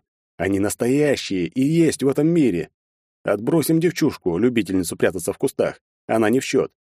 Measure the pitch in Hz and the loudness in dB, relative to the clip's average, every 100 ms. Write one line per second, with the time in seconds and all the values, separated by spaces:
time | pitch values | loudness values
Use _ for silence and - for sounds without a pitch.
0 | _ _ _ - 92 98 101 - 120 139 | _ _ _ -6 -2 0 -2 -2 0 2
1 | 147 113 - 95 82 131 139 165 160 - | 2 0 -4 -4 -4 -2 0 2 2 2
2 | 135 135 160 170 127 87 - _ _ _ | 0 2 2 2 2 0 -6 _ _ _
3 | _ _ - 104 120 165 135 165 165 - | _ _ -2 -2 0 0 2 0 0 0
4 | 147 - 90 85 123 117 92 95 85 - | -2 -2 -4 0 0 0 -2 -2 -4 -2
5 | 107 87 92 - 139 - 85 - _ _ | -2 0 -6 -4 -4 -2 -4 -6 _ _
6 | - 113 107 127 - 131 - _ _ | -4 0 2 0 0 -2 -2 _ _